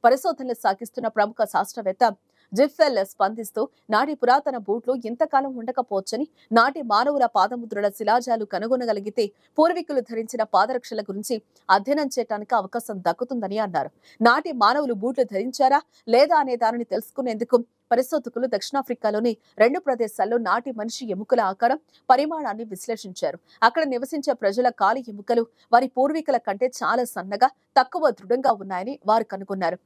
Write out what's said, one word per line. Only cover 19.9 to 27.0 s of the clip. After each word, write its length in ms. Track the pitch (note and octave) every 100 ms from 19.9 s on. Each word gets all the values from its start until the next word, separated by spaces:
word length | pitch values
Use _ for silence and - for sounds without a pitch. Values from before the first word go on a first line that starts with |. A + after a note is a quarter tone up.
| A#3+ A3+ - G3+ A#3+
నాటి 340 | G#3+ G#3+ B3+
మనిషి 400 | A3+ A3 - A#3
ఎముకల 300 | F#3 G#3+ B3
ఆకారం, 380 | G3 G3 A#3 D4+ _ _ -
పరిమాణాన్ని 540 | C4 D4+ D#4+ C4+ G#3+
విశ్లేషించారు. 760 | A3+ F#3+ - A3+ G3 F3+ D#3 E3+ _ _
అక్కడ 200 | A3+ D#4+
నివసించే 500 | D4+ B3 C4 D4+ C#4+
ప్రజల 360 | C4+ G3+ G3+ B3
కాలి 360 | - G3+ B3+ A#3+
ఎముకలు 380 | G3+ G#3 A#3 A3+ _ _
వారి 140 | A#3+ B3+
పూర్వీకుల 500 | - C#4 D#4+ D#4 B3
కంటే 300 | - G3 B3+
చాలా 360 | - F3 A#3